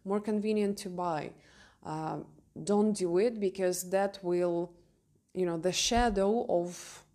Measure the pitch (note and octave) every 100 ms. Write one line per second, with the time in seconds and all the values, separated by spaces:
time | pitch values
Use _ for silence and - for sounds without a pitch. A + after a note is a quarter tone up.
0 | F#3+ G3+ G#3 G#3+ G#3+ G#3+ G3+ G3+ F#3+ F3+
1 | F3+ D#3 C3 - - - - _ - D#3
2 | D#3+ D#3 D#3+ - _ - D#3+ G#3 G#3+ G#3
3 | F3+ F3 A#3 A3 G3 F#3+ F#3 F3+ F3+ F#3+
4 | G3 G3 F3 F3 F3 E3+ F3 - _ _
5 | _ _ _ F#3 F3+ E3+ F3 F3 - A#3
6 | A#3+ G3 G3 A3+ - F3 F3 F3+ - -
7 | -